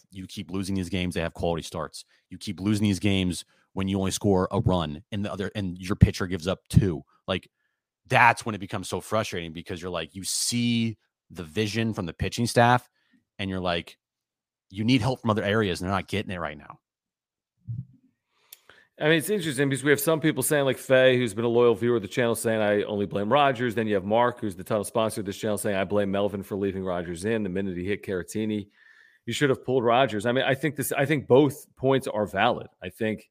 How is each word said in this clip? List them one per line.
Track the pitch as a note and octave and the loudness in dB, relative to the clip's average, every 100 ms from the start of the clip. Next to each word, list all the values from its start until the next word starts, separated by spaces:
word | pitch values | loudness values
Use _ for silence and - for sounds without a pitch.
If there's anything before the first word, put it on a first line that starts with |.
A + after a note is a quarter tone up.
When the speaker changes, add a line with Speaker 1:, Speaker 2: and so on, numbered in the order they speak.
| _ | _
Speaker 1:
"You | F#2+ F#2 | -16 -14
keep | - F2 | -12 -8
losing | F#2 F#2 G2 | -6 -4 -4
these | F2 | -2
games, | F2+ F2+ F2 | -2 -2 -2
they | |
have | E2 | -4
quality | - F2 E2 | -4 -4 -2
starts. | D#2+ F2 D2 - - _ _ | -6 -8 -10 -10 -20 _ _
You | F#2 | -16
keep | - F2 | -10 -4
losing | F#2+ G#2+ G#2 | 0 2 2
these | F#2 | 2
games | G#2 G2 F#2 E2+ - _ _ | 2 2 0 -4 -10 _ _
when | - F#2+ | -6 -2
you | G2 | 0
only | F#2+ | -2
score | - G#2 F#2+ F#2 | 0 2 2 2
a | G2+ | 0
run | F2+ F2+ D#2+ D2 - | 2 0 0 -6 -10
and | G2+ G2+ | -8 -6
the | |
other, | F#2 G2+ A2 | -6 -6 -6
and | F#2+ F2 | -6 -6
your | F#2 G2+ | -2 4
pitcher | - - F#2+ | 4 4 -4
gives | F#2 D#2+ | -4 -4
up | F2+ - | -6 2
two." | - G2+ D2 - _ - | 2 2 -2 -8 _ -6
Like, | F#2+ - _ _ _ _ _ - | -6 -6 _ _ _ _ _ 0
that's | C3 A#2 A2+ - | 4 6 4 -2
when | G#2 | -8
it | |
becomes | F#2+ G#2+ F2+ | -6 -8 -6
so | G2 | -8
frustrating | - G#2+ G#2+ F#2+ E2+ | -2 -2 -2 -4 -8
because | D#2+ E2 F#2 | -10 -10 -10
you're | F#2 | -8
like, | F2 E2 G2 | -8 -8 -10
you | |
see | F2+ - - A#2+ A#2+ A#2 A2+ G#2+ _ _ _ | -6 -4 -2 0 0 2 0 -4 _ _ _
the | E2 | -14
vision | E2+ D#2 G#2+ G#2 A2+ | -8 -4 -2 0 -2
from | G#2+ F2 | -2 -6
the | |
pitching | - F#2+ - A#2+ | -4 -4 -2 0
staff | - A#2 B2 - _ _ _ _ - | 4 6 4 0 _ _ _ _ -10
and | G2 | -6
you're | F#2 | -4
like, | F2+ F2 E2+ - _ _ _ _ _ _ _ | -2 -2 -4 -16 _ _ _ _ _ _ _
you | F#2+ | -4
need | A2 C3 | 2 2
help | A2 B2+ | 2 -2
from | A#2 | 0
other | G#2+ | 0
areas | G2+ G#2+ G#2 E2 | 2 2 2 0
and | F2+ | -2
they're | G2 | -2
not | F2 | -2
getting | G2 - | -6 -6
it | F#2 | -6
right | D#2 D2+ | -8 -10
now. | C#2+ - _ _ _ _ _ _ _ _ - A#2 - _ _ _ _ _ _ - _ - _ - | -16 -20 _ _ _ _ _ _ _ _ -12 -12 -12 _ _ _ _ _ _ -20 _ -20 _ -2
Speaker 2:
I | D3+ | 2
mean, | |
it's | E3 D3+ | 2 2
interesting | G#3 D#3+ B2+ C#3 | -2 -2 0 0
because | C3+ | 0
we | C3 | 2
have | C#3 | 2
some | - D#3+ | 4 2
people | D#3 C3+ | 2 0
saying, | C3 D3+ C3+ | 2 2 2
like | A#2+ | 0
Faye, | - C3 C3 B2+ | 2 6 6 4
who's | B2 | 0
been | G2 A#2 | -2 0
a | |
loyal | A#2 A#2+ | 4 6
viewer | A2 A#2 A#2+ | 4 2 0
of | |
the | G2 | -2
channel, | - A#2+ A2+ | -2 0 0
saying, | A#2 A2+ | 0 0
"I | G#2 G#2 | 2 2
only | - G#2 G2+ | 0 -2 -2
blame | G2 G#2 | -2 0
Rogers." | C3+ C#3+ A#2+ B2 | 2 4 2 -2
Then | G#2+ A2 | -2 0
you | |
have | G2+ | 0
Mark, | F#2 A2 B2 A#2 | 2 2 2 0
who's | A2 F2+ | -8 -8
the | |
title | F2+ A2 | -4 -4
sponsor | G2 A#2+ A2 A2 | -2 0 -2 -2
of | G2 | -8
this | G2 | -6
channel, | A2+ G2+ | -4 -4
saying, | A2 F#2+ | -2 -2
"I | F#2+ | 0
blame | G2+ G2+ | 0 0
Melvin | G2 G2+ G2+ | 0 -2 -4
for | F#2 G2+ | -6 -4
leaving | G2 F#2+ | -2 -2
Rogers | F#2 F2+ F2 E2+ | -4 -4 -6 -6
in | G2 A2+ | -4 -2
the | G2+ | -2
minute | F2+ G2 F2 | -4 -6 -6
he | F2+ | -6
hit | G2+ | -6
Caratini." | - F#2 E2 G#2+ A2 G#2+ G2+ _ _ - _ _ - | -4 -6 -6 -6 -4 -4 -6 _ _ -20 _ _ -8
You | |
should | A#2 C#3+ | 0 2
have | B2+ | 2
pulled | - C3 A#2 | 0 2 4
Rogers. | A#2 C3+ G#2 A2 | 4 4 0 0
I | |
mean, | B2 | 0
I | G#2+ | 2
think | C3+ D#3+ C#3 | 0 -2 -4
this, | B2+ | -4
I | - C#3 | -2 0
think | D3+ - | 0 6
both | B2+ D3 - - - | 6 6 2 -14 -4
points | C3 C3+ - | 0 2 0
are | G#2+ G2+ | -2 -2
valid. | F#2+ A2+ G2 - - | 2 2 2 -6 -14
I | F2+ | -14
think | - A2 G#2 - | -4 -4 -4 -10